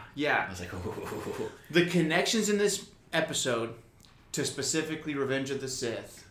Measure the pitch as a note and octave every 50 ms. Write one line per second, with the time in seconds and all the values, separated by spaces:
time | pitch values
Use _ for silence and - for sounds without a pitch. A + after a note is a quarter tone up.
0 | - - - C#3 D3 C#3+ C3 G#2 - - F#2+ F2+ F2+ F2 - F2+ F2+ A2 - -
1 | - - G#2+ G#2+ - - - - A2 - - - - - D3 F3 E3+ E3+ E3+ F3
2 | D#3+ D#3 D#3+ F3+ F#3+ - - A3 G3 G3+ G#3 G3+ G#3 G3 - - - - - -
3 | - - - E3 D#3+ - C#3+ - - C3 A#2+ A2+ A2+ A2+ - - - - - -
4 | - - - - - - - D#3+ C#3+ - - C#3 B2+ - - D#3+ D3+ D#3 D#3 D#3
5 | - D#3 D3 C#3 C3+ B2 C3+ C3+ C3+ C3+ C3+ - C3 B2+ - - B2+ A#2 A2 G2
6 | - - - - - -